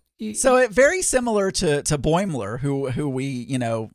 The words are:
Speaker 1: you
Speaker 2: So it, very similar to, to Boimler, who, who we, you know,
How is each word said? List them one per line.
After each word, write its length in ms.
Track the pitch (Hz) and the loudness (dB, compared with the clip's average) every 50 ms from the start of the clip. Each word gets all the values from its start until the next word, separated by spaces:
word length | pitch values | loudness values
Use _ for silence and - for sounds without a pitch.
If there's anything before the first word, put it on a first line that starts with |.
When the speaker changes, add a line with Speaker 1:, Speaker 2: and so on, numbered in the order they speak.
| _ _ _ - | _ _ _ -10
Speaker 1:
you 140 | 220 214 214 | -10 -8 -4
Speaker 2:
So 240 | - - 262 247 254 | 0 2 4 4 4
it, 140 | 254 226 | 4 2
very 300 | 185 240 269 294 370 370 | 4 4 4 4 4 2
similar 500 | 359 - - 254 240 240 220 208 196 190 | 0 0 0 0 0 0 0 0 0 0
to, 300 | - - 202 160 147 147 - | 0 0 0 0 0 0 0
to 140 | - 156 139 | -2 -2 0
Boimler, 640 | 113 151 156 175 202 196 156 127 98 98 113 127 | 0 2 2 2 0 -2 -4 -4 -6 -6 -6 -4
who, 300 | 135 143 139 139 139 131 | -4 -2 -2 -2 -2 -4
who 200 | 123 135 151 143 | -4 -2 -2 -2
we, 160 | 127 131 135 | -2 -4 -4
you 320 | 139 135 123 120 - 135 127 | -4 -6 -6 -6 -4 -4 -2
know, 320 | 120 113 117 113 110 104 - | -2 -2 -2 -4 -4 -8 -12